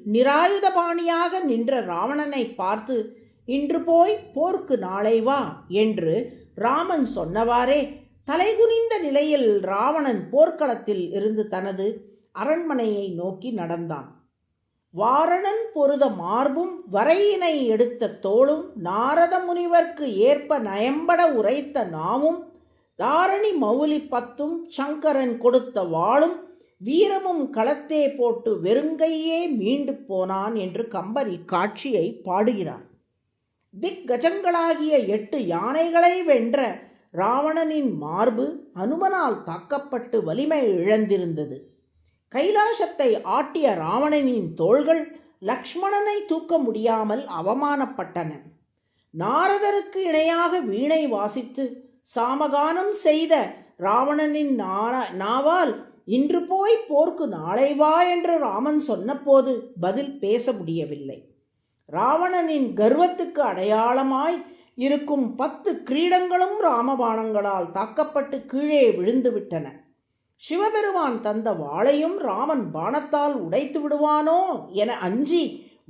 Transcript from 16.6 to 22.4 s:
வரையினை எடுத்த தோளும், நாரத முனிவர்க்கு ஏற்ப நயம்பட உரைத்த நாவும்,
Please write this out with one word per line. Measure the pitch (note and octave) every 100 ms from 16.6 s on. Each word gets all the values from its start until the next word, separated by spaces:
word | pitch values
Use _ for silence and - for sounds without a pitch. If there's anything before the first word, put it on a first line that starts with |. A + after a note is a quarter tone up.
| F4+ E4+ -
வரையினை | G3 B3+ F4+ G#4 F#4+ F4 D4+ A#3+
எடுத்த | A3 A#3+ A#3+ G#3 G3
தோளும், | G3 G#3+ C#4 D#4 F#4
நாரத | A3+ E3+ G3+ B3 D#4+ E4+ F4+
முனிவர்க்கு | F4+ F4 F4 E4+ E4 -
ஏற்ப | C#4+ G3 A#3+ D4 - D4
நயம்பட | G#3+ G3 A#3+ D4 D#4+ E4+ E4+
உரைத்த | B3+ G#3 C#4 C#4+ C4+ F#3+
நாவும், | D#3+ E3+ B3 D#4 F4